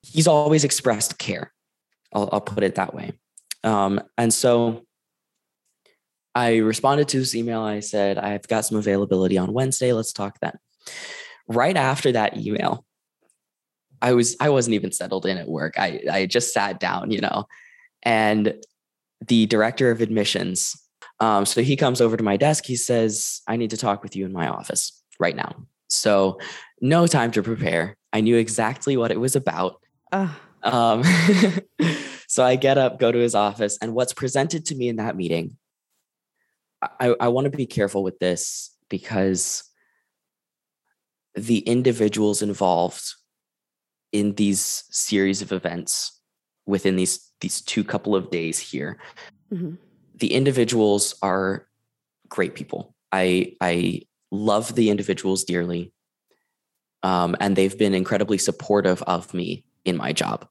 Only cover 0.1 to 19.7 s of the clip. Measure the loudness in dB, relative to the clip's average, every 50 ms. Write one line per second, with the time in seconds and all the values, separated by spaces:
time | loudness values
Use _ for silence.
0.1 | 0 2 4 6 6 6 6 4 4 4 4 2 -2 0 0 0 0 0 -2 -6
1.1 | -6 -8 -8 -8 -6 -8 -8 -14 _ _ _ _ _ _ _ _ _ _ _ _
2.1 | -4 -4 -2 0 -2 -4 -4 -4 -2 0 0 0 0 -2 -4 -4 -6 -12 -12 -12
3.1 | -14 _ _ _ _ -20 _ _ -14 _ -2 0 2 2 2 2 0 -2 -4 _
4.1 | _ 0 0 0 2 2 4 4 4 4 2 0 -2 -6 _ _ _ _ _ _
5.1 | _ _ _ _ _ _ _ _ _ _ _ _ _ _ _ _ _ _ _ _
6.1 | _ _ _ _ _ 0 2 4 4 4 4 2 0 2 2 2 4 4 2 0
7.1 | 0 -2 -2 -2 -4 -4 -4 -2 -4 -4 -4 -4 -6 -6 -6 -4 -2 0 0 0
8.1 | 0 -2 -2 -4 -4 -6 -4 -2 -2 -2 -2 -2 -2 0 0 2 2 2 2 2
9.1 | 2 2 2 2 2 2 0 0 0 -2 0 0 0 0 0 0 0 0 -2 -4
10.1 | -6 -6 -8 -8 -6 _ -8 -8 -8 -10 _ _ _ _ _ -18 -16 -16 -14 -14
11.1 | -16 -16 -18 -20 -20 -20 _ -2 0 2 2 2 2 2 2 2 0 2 0 2
12.1 | 2 2 0 0 -2 -4 -4 -4 -4 -2 -2 -2 -4 -4 _ _ _ _ _ _
13.1 | _ _ _ _ _ _ _ _ _ _ _ _ _ _ _ _ _ _ 2 4
14.1 | 4 4 4 2 0 0 2 4 4 4 4 2 0 0 0 -4 -6 -6 -6 -4
15.1 | -4 -2 -2 -2 -4 -4 -4 -6 -4 -4 -4 -4 -2 -2 -2 -2 -4 -4 -4 -2
16.1 | 0 0 0 2 0 0 0 0 0 0 0 -2 -4 -4 -4 -4 -4 -4 -4 -4
17.1 | -2 -2 -2 -2 -2 -4 -6 _ -18 -20 -20 -20 -20 _ _ _ _ _ 0 2
18.1 | 2 4 4 4 4 4 2 0 -2 -4 -14 _ _ _ _ _ _ _ _ _
19.1 | _ _ -2 2 4 4 4 4 4 2 2 2